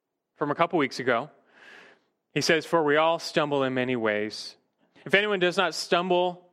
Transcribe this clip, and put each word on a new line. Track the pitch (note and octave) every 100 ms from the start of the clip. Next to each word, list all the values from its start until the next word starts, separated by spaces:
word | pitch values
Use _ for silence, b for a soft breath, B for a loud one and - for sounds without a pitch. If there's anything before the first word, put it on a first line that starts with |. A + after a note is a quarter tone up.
| _ _ _ _
from | D3
a |
couple | C#3+ E3+ F3+
weeks | C#3 -
ago. | B2+ A#2 C#3+ - B B B B B B B _ _
He | D3+
says, | C#3+ E3
"For | D3 E3+
we | D3 D3
all | D#3+ E3
stumble | - - D3 C#3+
in | C3
many | C3 B2+ B2
ways. | A2 G#2 G#2+ - - - _ _ _ b
If | -
anyone | F#3+ G#3 G3+
does | F3+ F3+
not | F3+
stumble | - - F3 F#3 F3+ F3+ F3+ -